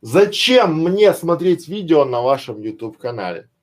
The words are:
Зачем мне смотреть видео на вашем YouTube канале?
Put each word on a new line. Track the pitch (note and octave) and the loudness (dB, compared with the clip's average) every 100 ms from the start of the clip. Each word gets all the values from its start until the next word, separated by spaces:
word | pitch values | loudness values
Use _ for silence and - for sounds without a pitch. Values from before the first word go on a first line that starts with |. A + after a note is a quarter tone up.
Зачем | A#2+ C#3 G3+ - - B3+ G3+ D#3+ | 0 2 2 2 2 4 4 0
мне | E3 G3 G#3 | -2 4 4
смотреть | E3+ E3+ E3+ F3 E3+ - | 4 -2 -2 0 -2 -2
видео | G3+ F3+ D#3 | -10 -4 0
на | C3+ A#2+ | 0 0
вашем | B2 C#3 - G#2+ | 0 -2 -4 -10
YouTube | A2 A2 A2+ - | -10 -10 -14 -12
канале? | A#2 A2+ F#2 E2+ - _ | -10 -8 -8 -10 -14 _